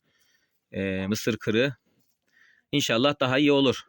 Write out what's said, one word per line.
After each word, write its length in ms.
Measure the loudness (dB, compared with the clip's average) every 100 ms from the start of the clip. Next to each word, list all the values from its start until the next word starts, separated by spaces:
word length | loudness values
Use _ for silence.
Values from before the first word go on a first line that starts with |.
| _ _ _ _ _ _ _
Ee, 340 | -8 -6 -4 -4
mısır 300 | -4 -4 -6
kırığı. 400 | -2 0 0 -4 _ _ _ _ _ _ _ _ -6
İnşallah 480 | -4 0 2 2 0
daha 180 | 0 2
iyi 140 | 4
olur. 280 | 4 2 0